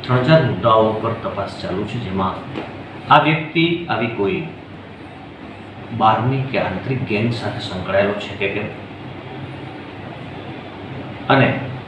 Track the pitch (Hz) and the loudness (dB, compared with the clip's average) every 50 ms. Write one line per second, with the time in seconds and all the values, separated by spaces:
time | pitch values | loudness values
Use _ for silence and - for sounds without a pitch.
0 | - - 127 127 123 127 160 160 127 113 98 92 - 117 110 113 110 107 107 - | 4 4 4 6 6 4 4 4 2 0 0 2 4 6 6 6 6 4 2 0
1 | 110 101 101 - - 95 92 98 98 98 - - - 87 90 98 107 - - 120 | -2 -2 -4 -2 -4 -4 -4 -4 -4 -6 -6 -8 -6 -4 -2 -2 -2 -2 -4 -4
2 | 95 92 92 95 - 104 - - - - - - - - - - - - - - | -4 -2 0 0 0 0 -2 -4 -8 -8 -8 -8 -8 -8 -10 -12 -12 -12 -12 -12
3 | - - - 147 147 151 156 - - - - 160 165 175 170 - - - 110 113 | 4 8 8 8 8 6 4 2 0 0 2 4 4 4 4 0 0 -2 0 0
4 | 120 120 - 101 101 95 90 80 - - - - - - - - - - - - | 0 0 0 2 2 2 2 0 -2 -6 -10 -12 -14 -14 -14 -14 -14 -14 -14 -14
5 | - - - - - - - - - - - - - - - - - - 117 110 | -14 -14 -14 -14 -14 -14 -14 -14 -14 -14 -12 -14 -14 -14 -12 -12 -10 -6 -2 4
6 | 110 113 110 110 113 127 135 135 135 - - 95 90 92 95 92 - 123 131 131 | 6 6 6 6 4 2 2 2 0 0 0 0 0 0 -2 -2 -2 -2 0 0
7 | 127 - 107 104 113 120 120 - - 104 - - - - 92 92 90 92 95 98 | 0 0 2 2 2 2 0 0 -2 -4 -4 -4 -6 -4 -6 -4 -2 2 4 4
8 | 101 101 104 - - - 101 101 101 98 101 104 104 - - - - - - - | 4 4 2 -2 -4 -6 -2 -2 0 0 0 -2 -4 -4 -6 -10 -10 -12 -12 -12
9 | - - - - - - - - - - - - - - - - - - - - | -12 -10 -10 -10 -10 -10 -10 -10 -10 -10 -10 -10 -10 -10 -10 -10 -12 -12 -12 -12
10 | - - - - - - - 98 - - - - - - - - - 135 135 131 | -12 -12 -10 -10 -10 -10 -10 -10 -10 -10 -10 -10 -10 -12 -12 -10 -10 -10 -8 -8
11 | - - - - 135 131 135 135 123 - - - - - - - - | -8 -10 -10 -8 2 4 6 6 8 6 4 0 -2 -6 -8 -8 -10